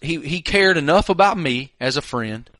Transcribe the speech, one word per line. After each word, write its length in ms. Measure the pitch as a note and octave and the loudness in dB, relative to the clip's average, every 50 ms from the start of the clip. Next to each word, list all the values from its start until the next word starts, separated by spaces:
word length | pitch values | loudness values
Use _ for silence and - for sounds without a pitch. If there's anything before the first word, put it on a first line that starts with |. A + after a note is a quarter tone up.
he, 180 | - D#3 E3+ D#3 | -6 -6 -6 -6
he 220 | D3 C#3+ F3 F3+ | -6 -6 -6 -6
cared 360 | D#3 - G3 G3+ F#3+ F#3+ F3+ | -4 -2 2 2 4 4 2
enough 320 | D#3+ C#3 C#3+ E3+ G3+ - - | 2 2 2 4 4 4 2
about 280 | F#3+ E3+ G3 G3+ F#3+ | 2 4 4 4 2
me 340 | F#3 D#3+ C3+ A#2+ B2 C3+ - _ - | 0 -2 -2 -2 -4 -6 -8 _ -6
as 180 | A#2+ C3 B2+ | -4 -4 -4
a 40 | C#3+ | -4
friend, 480 | - - B2+ A#2+ A2+ A2 G#2+ A2+ A#2+ - _ | -4 -4 -4 -6 -4 -6 -8 -10 -12 -18 _